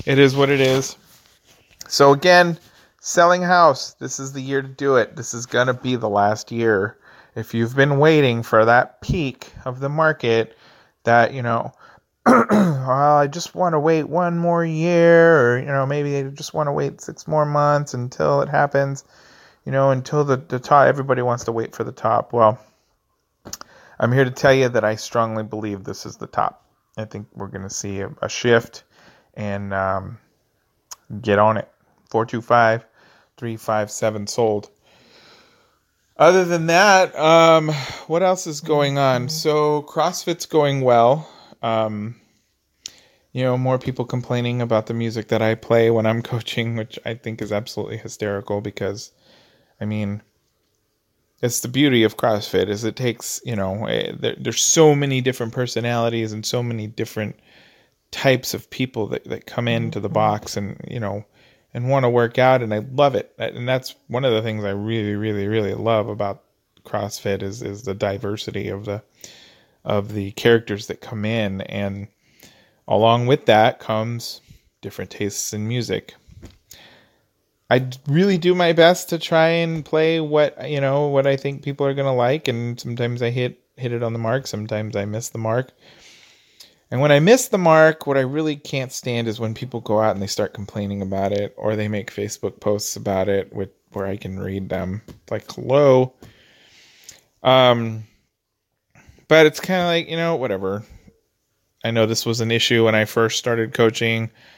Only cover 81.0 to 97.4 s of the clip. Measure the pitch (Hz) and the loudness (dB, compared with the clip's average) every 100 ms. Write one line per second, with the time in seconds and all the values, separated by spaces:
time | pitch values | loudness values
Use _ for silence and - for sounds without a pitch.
81 | 147 139 139 139 139 139 - 139 139 139 | 0 2 2 0 -2 -8 -8 -4 -2 -2
82 | 139 127 120 147 147 117 120 120 - 120 | 0 2 2 0 -2 -4 -4 -8 -8 -6
83 | 117 120 120 123 123 - _ - 127 117 | -4 -2 -4 -2 -4 -6 _ -10 -6 -4
84 | 117 113 113 127 139 110 107 107 107 104 | -4 -4 -2 -4 -4 -10 -6 -6 -4 -6
85 | 101 110 117 117 113 117 131 _ _ - | -6 -6 -10 -6 -4 -2 -4 _ _ -20
86 | - - _ _ _ _ - _ - 123 | -20 -20 _ _ _ _ -20 _ -8 0
87 | 147 143 160 254 - 202 175 160 156 156 | 4 4 6 4 4 0 4 6 6 4
88 | - 139 131 147 156 147 - 139 127 - | 0 0 0 -2 -2 -4 -6 -8 -8 -8
89 | - 120 113 113 113 110 127 117 113 107 | -6 -4 -4 -4 -6 -6 -8 -8 -2 0
90 | 110 98 98 - 104 - 101 - 101 101 | 2 0 -4 -4 -6 -6 -12 -8 -6 -6
91 | 95 98 98 104 101 - - 107 104 104 | -6 -4 -2 -2 -4 -6 -4 -4 -4 -6
92 | 95 - 104 - 104 - - 104 - - | -8 -8 -8 -6 -8 -6 -4 -2 -4 -8
93 | 110 95 95 98 95 - 95 _ _ 104 | -4 -2 0 -2 -4 -8 -10 _ _ -8
94 | 98 101 95 95 95 98 92 92 92 98 | -8 -8 -10 -10 -8 -8 -6 -6 -6 -8
95 | - - - 107 - - 123 135 143 131 | -12 -20 -10 -10 -10 -10 0 4 6 6
96 | 131 _ - _ _ _ _ _ _ _ | 2 _ -20 _ _ _ _ _ _ _
97 | - - _ _ | -20 -20 _ _